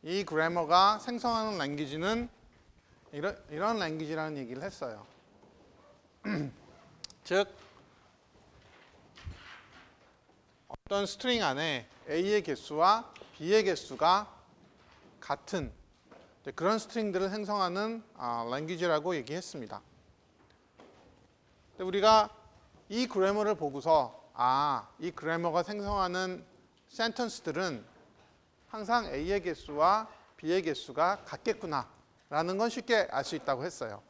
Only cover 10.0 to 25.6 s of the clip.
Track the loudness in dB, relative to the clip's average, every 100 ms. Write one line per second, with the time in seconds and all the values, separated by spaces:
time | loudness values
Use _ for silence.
10 | -20 _ _ _ _ _ _ -18 -4 -2
11 | -2 -4 0 2 2 0 -2 -4 -6 -20
12 | -4 -2 2 0 0 -6 -6 2 4 4
13 | 0 -16 -20 -10 2 4 4 0 -4 2
14 | 4 4 2 -16 -20 -20 -20 _ -20 -20
15 | -20 -20 -8 -8 -4 -6 -6 -10 -20 _
16 | _ -20 -20 _ -14 -2 0 0 -2 -4
17 | -2 0 -2 -4 -4 0 0 0 -2 -6
18 | -12 -8 -4 -4 -2 -4 -4 -2 2 2
19 | 2 -4 -4 -8 -8 -12 -10 -12 -16 -20
20 | _ _ _ _ _ _ _ _ -20 -20
21 | -20 _ _ _ _ _ _ -8 -2 4
22 | 8 8 6 -2 -20 -20 -20 -20 -6 -2
23 | -2 2 2 4 2 0 -2 -4 4 4
24 | 4 -6 -20 0 2 4 2 0 -4 -8
25 | -8 -6 -2 0 2 0